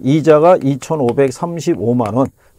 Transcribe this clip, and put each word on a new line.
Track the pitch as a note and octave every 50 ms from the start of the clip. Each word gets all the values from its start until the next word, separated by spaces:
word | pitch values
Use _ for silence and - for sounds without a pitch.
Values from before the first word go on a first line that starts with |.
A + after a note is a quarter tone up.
이자가 | - C3 D3 D#3+ C3 D#3+ D3+ D3 D#3 F3 F#3 -
이천오백삼십오만 | C3 C3+ C#3 B2+ - - D#3+ D#3 C3 A#2+ A#2+ C#3+ C3+ C3 B2 - F3 E3+ E3+ E3 - F3 E3 F2+ G2+ A#2 B2 B2 A#2 G#2 G#2
원. | B2+ C3+ C3+ - _ _ _ _